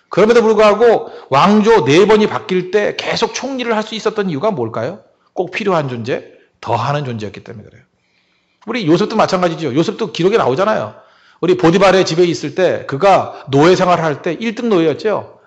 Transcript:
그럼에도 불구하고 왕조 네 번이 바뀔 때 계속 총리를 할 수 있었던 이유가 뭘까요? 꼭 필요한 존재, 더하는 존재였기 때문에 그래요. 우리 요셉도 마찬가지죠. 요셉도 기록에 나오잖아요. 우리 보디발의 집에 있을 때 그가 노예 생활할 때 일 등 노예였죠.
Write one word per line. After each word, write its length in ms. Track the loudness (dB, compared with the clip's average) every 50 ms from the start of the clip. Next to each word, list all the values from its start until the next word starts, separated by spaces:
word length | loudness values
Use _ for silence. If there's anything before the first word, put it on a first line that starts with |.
| _ -6
그럼에도 320 | 0 2 4 4 4 4 4
불구하고 680 | 4 4 4 4 4 4 4 4 4 4 2 0 -6 -16 -18 -6 -2
왕조 540 | 2 2 4 4 4 4 4 4 4 4 4
네 220 | 4 4 4 6
번이 220 | 6 4 4 2 0
바뀔 420 | -2 -4 -6 -4 -4 -4 -2 -2
때 260 | -2 -2 -2 -2 -4
계속 380 | -6 -6 -6 -6 -4 -4 -6 -6
총리를 400 | -6 -10 -8 -8 -6 -4 -4 -4
할 80 | -4 -4
수 120 | -6 -6
있었던 360 | -6 -4 -4 -4 -4 -4 -4
이유가 200 | -4 -4 -2 -4
뭘까요? 500 | -2 -2 -4 -6 -6 -6 -6 -8 -8 -10 _ _ _ _ _ _ -8
꼭 160 | -8 -8 -6
필요한 380 | -6 -6 -4 -2 0 0 -2 -4
존재, 440 | -6 -8 -6 -6 -6 -6 -8 -12 -20 _ _ _ _ _
더하는 440 | -8 -4 -4 -2 -2 -2 -2 -4 -4
존재였기 380 | -6 -8 -8 -10 -12 -14 -14 -18
때문에 200 | -18 -18 -18 -20 -20
그래요. 140 | -20 -20 _ _ _ _ _ _ _ _ _ _ _ _ _ _ _ _ _
우리 200 | -8 -8 -4 0
요셉도 300 | 0 2 2 0 0 0
마찬가지죠. 580 | 0 0 0 0 -2 -2 -2 -4 -4 -6 -4 -2
요셉도 380 | -2 -2 -2 -4 -6 -6 -8 -4
기록에 240 | -2 -2 0 0
나오잖아요. 580 | 0 0 0 0 -2 -2 -2 -2 -4 -4 -8 -12 -18 -20 _ _ _ _ _ _ _
우리 160 | -2 0 0
보디발의 480 | 2 2 2 4 4 4 4 4 4 2
집에 200 | 2 2 2 2
있을 300 | 2 0 -2 -6 -8 -4
때 300 | -2 0 0 0 -2 -6
그가 580 | -8 -6 0 2 4 4 4 2 -2 -8 -16 -8 -2
노예 280 | 2 4 6 6 4
생활할 460 | 4 2 2 0 0 0 -2 -4 -4 -6
때 100 | -6 -6 -6
일 140 | -6 -6 -6
등 140 | -4 -2 0
노예였죠. 680 | 0 2 2 0 0 -2 -2 -4 -4 -4 -6 -10 -18 _ _